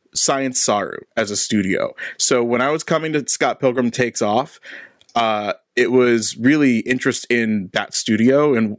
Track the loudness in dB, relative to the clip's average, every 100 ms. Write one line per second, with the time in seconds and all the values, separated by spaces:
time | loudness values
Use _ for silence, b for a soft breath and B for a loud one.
0 | _ -4 0 0 -2 -2 0 0 -2 -10
1 | -10 -4 -4 -2 -2 0 0 -2 -4 -8
2 | B B 0 2 2 0 0 -2 -2 -2
3 | 0 -4 -2 -2 -2 0 0 2 -2 0
4 | -4 -2 0 0 -2 -8 B B B B
5 | _ -2 0 0 -4 -6 _ 0 2 4
6 | 4 4 0 0 2 4 4 2 0 -2
7 | -2 -4 -2 0 0 -2 -2 -4 -4 -6
8 | -2 2 4 4 4 2 0